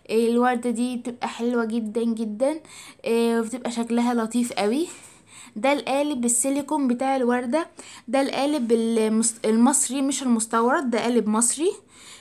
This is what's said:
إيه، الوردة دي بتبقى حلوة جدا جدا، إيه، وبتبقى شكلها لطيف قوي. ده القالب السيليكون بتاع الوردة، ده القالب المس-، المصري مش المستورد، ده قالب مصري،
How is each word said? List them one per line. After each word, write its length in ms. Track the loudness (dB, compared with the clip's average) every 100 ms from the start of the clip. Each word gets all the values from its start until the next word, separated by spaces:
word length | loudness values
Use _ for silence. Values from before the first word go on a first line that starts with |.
| -2
إيه، 200 | 2 2
الوردة 400 | 4 2 2 -2
دي 260 | -2 -2 -4
بتبقى 320 | -8 -6 -8
حلوة 360 | -4 -2 0
جدا 400 | 0 -2 -4 -2
جدا، 560 | -2 -2 -4 -2 -2 -2 -8 -20 -20 -10
إيه، 360 | -2 0 2 0
وبتبقى 300 | -2 -6 -6
شكلها 440 | -4 -2 0 2
لطيف 380 | 0 0 0 -2
قوي. 360 | 0 0 0 -2 -8 -20 -20 -20 -20 -18 -2
ده 160 | 0
القالب 520 | 0 0 -2 0 0
السيليكون 640 | 0 0 0 0 0 0 0
بتاع 280 | 0 0 0
الوردة، 500 | 2 0 0 -2 -2 -10 -20 -18 -2
ده 120 | 0
القالب 520 | 0 0 0 0 2
المس-، 600 | 2 2 2 2 2 0 0
المصري 580 | 0 4 4 4 0 -2
مش 200 | -2 -2
المستورد، 680 | 0 0 0 2 2 2 0
ده 120 | 0
قالب 260 | 0 2 2
مصري، 420 | 2 0 0 -2 -2 -8 -20 -20 -20